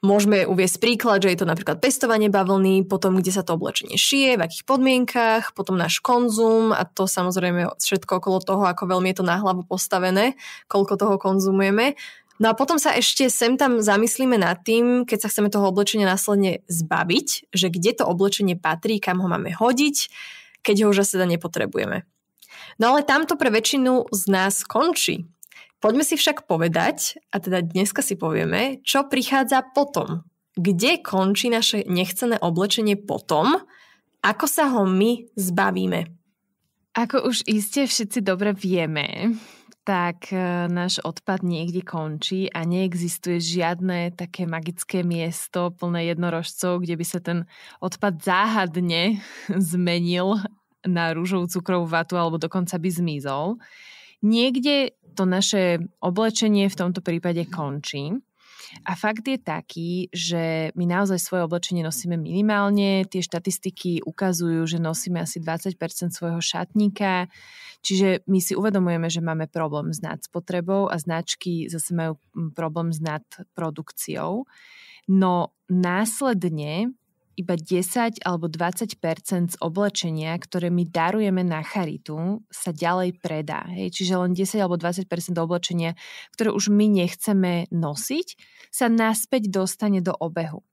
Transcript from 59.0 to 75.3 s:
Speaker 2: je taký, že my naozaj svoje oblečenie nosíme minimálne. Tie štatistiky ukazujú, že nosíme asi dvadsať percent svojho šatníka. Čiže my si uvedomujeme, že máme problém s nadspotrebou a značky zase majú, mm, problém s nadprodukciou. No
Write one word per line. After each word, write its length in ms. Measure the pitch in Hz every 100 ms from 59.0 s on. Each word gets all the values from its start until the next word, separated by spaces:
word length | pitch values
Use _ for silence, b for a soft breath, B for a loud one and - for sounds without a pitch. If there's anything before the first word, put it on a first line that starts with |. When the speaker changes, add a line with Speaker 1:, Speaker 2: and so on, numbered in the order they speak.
| 214 220
Speaker 2:
je 160 | 226 262
taký, 720 | - 156 - - 170 175 185
že 640 | 185 170 170 165 160 160 -
my 80 |
naozaj 320 | 175 180 196 185
svoje 300 | - 185 165
oblečenie 320 | 175 175 180
nosíme 400 | 160 160 175 170
minimálne. 880 | 160 175 208 208 202 202 196 190 185
Tie 160 | 185
štatistiky 800 | 170 170 175 180 185 180 180 170
ukazujú, 640 | - 170 190 175 170 165 165
že 140 | 170
nosíme 400 | 160 165 - 175
asi 180 | 170 -
dvadsať 400 | 160 160 196 180
percent 320 | - - 175
svojho 320 | - 170 165
šatníka. 880 | 165 170 175 214 208 202 202 185 180 B B B B B
Čiže 460 | - 190 196 185 -
my 100 | 190
si 160 | 180 -
uvedomujeme, 480 | 208 196 180 170 165
že 160 | 165
máme 220 | 165 160 156
problém 480 | - 160 147 160
s 80 | 156
nadspotrebou 880 | 160 160 - 175 175 180 170 196 196
a 80 | 170
značky 720 | 160 165 170 - - 170 -
zase 240 | 165 -
majú, 240 | 175 165 156 _
mm, 180 | - 160
problém 380 | 151 160 160 170
s 80 | 160
nadprodukciou. 1500 | 160 156 _ - 180 - 165 151 156 - - 143 156 202 269 B B B B B -
No 480 | 190 185